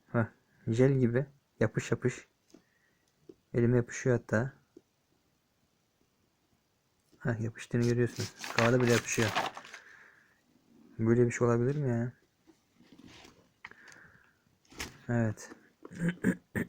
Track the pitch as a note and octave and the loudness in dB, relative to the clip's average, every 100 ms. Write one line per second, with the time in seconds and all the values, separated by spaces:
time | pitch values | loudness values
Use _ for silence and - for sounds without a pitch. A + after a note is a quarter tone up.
0 | _ A#2+ A2+ - _ _ - A2+ C3 C3+ | _ -2 -2 -6 _ _ -2 4 4 4
1 | A#2+ A#2+ D3 - _ - A2 - - - | 2 0 -4 -10 _ -4 -2 -2 -4 -2
2 | G#2+ - - _ _ - _ _ _ _ | -4 -6 -14 _ _ -20 _ _ _ _
3 | _ _ - - _ B2 A#2+ B2 A#2+ - | _ _ -20 -20 _ 0 2 2 0 -2
4 | C3 A#2+ - A2 C3+ - _ - _ _ | 0 0 0 -2 -2 -8 _ -20 _ _
5 | _ _ _ _ _ _ _ _ _ _ | _ _ _ _ _ _ _ _ _ _
6 | _ _ _ _ _ _ _ _ _ _ | _ _ _ _ _ _ _ _ _ _
7 | _ - C3+ A2+ A2+ - - A#2+ A#2+ A#2+ | _ -10 -6 -4 -6 -10 -6 -2 0 2
8 | A#2+ - G#2+ - - - A#2 B2+ A#2+ A#2 | 0 -2 -10 -10 -6 0 4 4 4 2
9 | - - A2 - - - - - - - | 2 -2 0 -2 -4 -8 -18 -20 -20 -20
10 | - _ _ _ _ _ _ _ - - | -20 _ _ _ _ _ _ _ -16 -2
11 | A2+ A#2 A#2+ - A#2+ A#2 B2 D3 C#3 A#2 | 2 4 2 2 0 2 0 -2 -2 -2
12 | B2 - _ _ _ _ _ _ - - | -4 -8 _ _ _ _ _ _ -20 -20
13 | - - - - _ _ - - - - | -20 -20 -20 -20 _ _ -20 -20 -20 -20
14 | - - _ _ _ _ _ - - - | -20 -20 _ _ _ _ _ -14 -14 -10
15 | - A#2+ A2+ G#2+ - - _ _ - - | -2 0 0 -2 -12 -20 _ _ -16 -6
16 | E3+ - F#3+ - _ - | -4 -2 -2 -2 _ -8